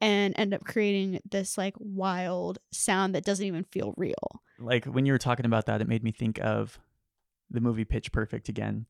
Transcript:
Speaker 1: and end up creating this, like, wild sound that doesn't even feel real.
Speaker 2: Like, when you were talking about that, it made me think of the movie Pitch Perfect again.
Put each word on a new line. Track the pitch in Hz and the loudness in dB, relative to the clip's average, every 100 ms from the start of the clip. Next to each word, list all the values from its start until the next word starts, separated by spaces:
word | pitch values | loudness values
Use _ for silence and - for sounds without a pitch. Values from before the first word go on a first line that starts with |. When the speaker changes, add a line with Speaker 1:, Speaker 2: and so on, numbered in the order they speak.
Speaker 1:
and | 220 202 202 196 | 2 4 4 2
end | 208 | 0
up | 196 | 0
creating | - - 208 202 190 185 - | -2 0 2 2 0 -2 -4
this, | 196 190 - | -4 -2 -2
like, | 196 196 | -4 -4
wild | 214 190 190 180 180 180 180 190 _ | -8 -4 -2 0 -2 -2 -4 -6 _
sound | - - 190 190 180 | -4 0 2 2 0
that | |
doesn't | 180 196 196 | 0 0 -2
even | 165 | -4
feel | - 190 - - | -4 -4 -4 -2
real. | 185 - - - _ - | -4 -2 -6 -10 _ -10
Speaker 2:
Like, | 117 123 135 | 0 0 0
when | 123 | 2
you | 139 | 4
were | 135 | 4
talking | 131 120 | 4 2
about | 120 110 107 | 4 2 2
that, | 107 | 0
it | 110 | 2
made | 113 | 0
me | 113 | 0
think | 110 117 110 | -2 -2 -2
of | 110 110 107 - - _ _ _ _ _ - | 0 0 -2 -8 -20 _ _ _ _ _ -8
the | 120 | 0
movie | 120 113 | 0 2
Pitch | 110 120 - | 0 -2 -2
Perfect | - 110 110 - | -2 -2 -4 -8
again. | 104 107 107 | -6 -4 -4